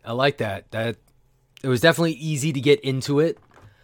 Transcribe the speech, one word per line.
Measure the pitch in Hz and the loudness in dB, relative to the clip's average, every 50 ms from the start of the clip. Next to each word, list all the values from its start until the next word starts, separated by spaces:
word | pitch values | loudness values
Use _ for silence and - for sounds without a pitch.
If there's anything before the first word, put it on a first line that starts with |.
| - | -12
I | 117 117 | -8 -4
like | 123 135 143 143 - | 0 0 0 0 -2
that. | 120 107 90 - - _ | -4 -6 -6 -8 -10 _
That, | - 110 113 117 110 - _ _ _ _ _ _ _ _ _ _ _ _ - | -6 -4 -4 -4 -6 -8 _ _ _ _ _ _ _ _ _ _ _ _ -4
it | 135 | -2
was | 127 117 | 0 4
definitely | - 165 165 - 170 165 160 | 4 4 4 4 0 -2 -2
easy | 117 151 160 156 139 123 160 143 | -4 -6 -4 -4 -2 -2 -2 -2
to | 139 | 0
get | 120 147 143 143 | 4 4 4 4
into | - 135 131 131 123 - 143 143 | 2 -2 -4 -4 -2 -2 0 2
it. | 156 165 143 - _ _ _ - - - _ _ | 2 0 -2 -6 _ _ _ -20 -20 -20 _ _